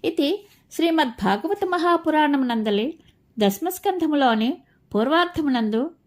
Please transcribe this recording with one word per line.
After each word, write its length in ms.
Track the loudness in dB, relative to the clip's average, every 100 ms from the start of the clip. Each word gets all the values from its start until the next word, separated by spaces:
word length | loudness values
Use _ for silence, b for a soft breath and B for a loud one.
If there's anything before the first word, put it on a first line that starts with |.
| -2
ఇది 420 | 0 0 -2 b b b
శ్రీమద్భాగవత 920 | -2 0 2 0 -2 -2 -2 -2 -2 -2
మహాపురాణం 800 | 0 2 0 2 2 2 2 0
నందలి 520 | 0 0 0 -2 -6 b b _ 0
దశమస్కంధములోని 1160 | 0 2 -6 -4 -4 -2 0 2 2 2 0 -4 b b _ -2
పూర్వార్ధమునందు 960 | 2 2 0 -2 -2 0 0 -2 -4 -8